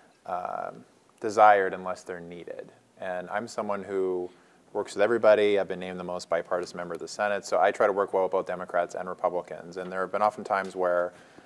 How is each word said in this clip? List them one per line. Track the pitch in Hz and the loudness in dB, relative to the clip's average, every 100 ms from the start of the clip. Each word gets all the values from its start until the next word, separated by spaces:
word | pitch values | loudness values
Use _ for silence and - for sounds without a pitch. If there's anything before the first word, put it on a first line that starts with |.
| _ _ - | _ _ -10
um, | 90 87 50 50 - - _ _ _ | -8 -8 -8 -10 -12 -20 _ _ _
desired | 113 104 107 101 95 | -2 8 10 10 4
unless | 92 92 90 | -2 -8 -8
they're | - 90 | -10 -12
needed. | 85 87 82 - - - _ _ | -12 -14 -12 -14 -14 -20 _ _
And | 95 90 87 | -8 -8 -6
I'm | 101 117 | -6 -6
someone | - 107 101 | -6 -6 -6
who | 95 98 92 90 90 - _ _ _ 107 | -4 -2 0 -2 -6 -12 _ _ _ -8
works | 98 | -6
with | - | 0
everybody. | 107 117 110 107 104 101 | 2 4 6 6 6 2
I've | 92 | 0
been | 90 | -4
named | 92 90 | -6 -8
the | |
most | 90 90 - | -8 -8 -2
bipartisan | 85 87 90 87 90 | -4 -2 -4 -4 -8
member | 87 82 | -10 -10
of | |
the | 82 | -10
Senate, | - 104 101 - | -4 -2 -2 0
so | 90 | 2
I | 95 | 4
try | 101 110 | 4 2
to | |
work | 98 98 | 2 0
well | 95 | 2
with | 92 | 2
both | 95 87 | 0 -2
Democrats | 90 90 87 87 | -6 -2 -2 -2
and | - 92 | -4 -10
Republicans. | 90 90 87 85 78 85 90 | -4 -2 -2 -6 -12 -12 -10
And | 90 | -8
there | 95 | -4
have | 92 | -4
been | 98 | 2
often | 107 107 | 0 0
times | 101 98 95 92 | -2 -2 -2 -2
where | 90 87 87 - - - | 2 2 0 -6 -20 -20